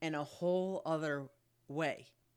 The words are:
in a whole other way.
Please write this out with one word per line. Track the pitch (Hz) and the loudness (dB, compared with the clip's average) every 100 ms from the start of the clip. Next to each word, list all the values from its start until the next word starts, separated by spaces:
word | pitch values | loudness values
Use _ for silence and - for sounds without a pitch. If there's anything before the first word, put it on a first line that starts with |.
in | 165 151 | -2 -2
a | |
whole | 147 - 175 180 190 190 - | -2 -2 2 2 2 -2 0
other | 160 156 143 135 - _ _ - | 0 2 -2 -4 -14 _ _ -8
way. | 143 156 - - _ _ | 0 0 0 -8 _ _